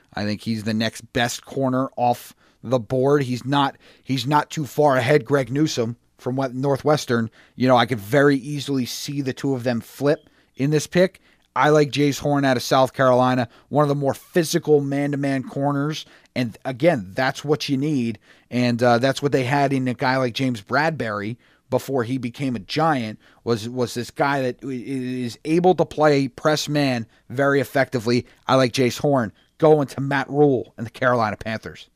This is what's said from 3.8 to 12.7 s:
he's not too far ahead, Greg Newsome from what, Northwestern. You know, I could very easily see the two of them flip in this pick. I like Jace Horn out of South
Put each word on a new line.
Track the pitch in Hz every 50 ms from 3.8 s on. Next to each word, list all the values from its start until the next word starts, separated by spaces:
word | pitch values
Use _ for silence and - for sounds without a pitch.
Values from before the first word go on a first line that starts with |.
| _ - - _ _
he's | - 127 135 113 131
not | 151 147 147 -
too | - 165 151
far | 117 - - 147 151 135 127
ahead, | 117 120 147 151 117
Greg | - 139 143 131 113
Newsome | 123 143 156 151 - - 117 113 120 - _ _ _ _
from | - 127 127
what, | 131 135 131 120
Northwestern. | 127 135 143 139 127 - 143 151 143 - - 123 117 113 110 - _ - _ _
You | - 123 131
know, | 127 120
I | 120
could | 113 131 110
very | 98 101 120 143 139 147 143
easily | 135 117 147 147 143 123 - 143 135 123
see | 117 - - - - 147 143
the | 139 131 123
two | - - 139 135
of | 127 117
them | 127 120 117
flip | - - - - 135 143 156 - _ _ _ _ _ _ _ -
in | 131 143
this | 151 151 -
pick. | - - 175 180 185 - _ _ _ _ _ _ _ -
I | 123 131 151
like | 151 156 151 139
Jace | 113 139 147 143 135 -
Horn | - 147 143 143 139
out | 135 127
of | 120 -
South | -